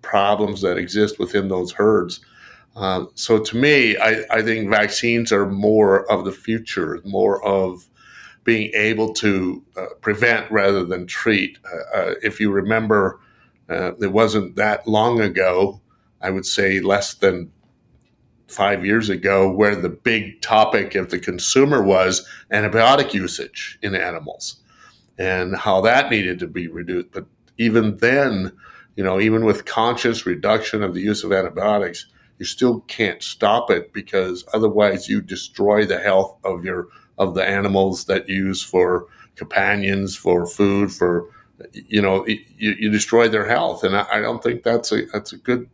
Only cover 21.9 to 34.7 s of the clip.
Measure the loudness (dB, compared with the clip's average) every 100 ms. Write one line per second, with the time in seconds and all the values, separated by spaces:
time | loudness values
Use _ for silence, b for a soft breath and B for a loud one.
21.9 | 4 4 0 B B B -2 0 4 6
22.9 | 4 2 -2 -6 -8 -10 -12 -14 -10 -6
23.9 | -4 -4 -6 -12 -12 -14 -16 b b b
24.9 | b b -6 -2 -2 -2 -4 0 2 4
25.9 | 2 2 0 -2 -4 -8 -8 -8 -10 -6
26.9 | -6 -6 -14 -16 _ _ -2 2 4 2
27.9 | 2 2 4 2 -2 -6 -10 B B B
28.9 | -4 -2 2 2 2 2 0 -2 -2 0
29.9 | 0 -2 -2 -4 -2 0 0 0 -4 -4
30.9 | -2 -2 -2 0 0 0 -2 0 0 -2
31.9 | -8 -18 b b _ -10 0 0 0 -6
32.9 | -4 -4 -4 -12 -2 2 2 2 -2 -2
33.9 | -14 -4 -2 -2 -6 -4 0 2